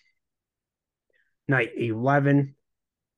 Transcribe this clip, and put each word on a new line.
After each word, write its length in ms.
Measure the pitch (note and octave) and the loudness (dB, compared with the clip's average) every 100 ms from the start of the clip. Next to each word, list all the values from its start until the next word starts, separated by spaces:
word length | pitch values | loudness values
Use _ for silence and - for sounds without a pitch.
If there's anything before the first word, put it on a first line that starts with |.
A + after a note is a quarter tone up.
| _ _ _ _ _ _ _ _ _ _ _ _ _ _ - | _ _ _ _ _ _ _ _ _ _ _ _ _ _ -4
Night 240 | C3 A#2 - | -2 -2 -4
eleven, 800 | A#2 A2 C3 C#3+ C#3 C#3+ C#3 - _ _ _ _ _ | -6 -2 0 2 4 2 0 -6 _ _ _ _ _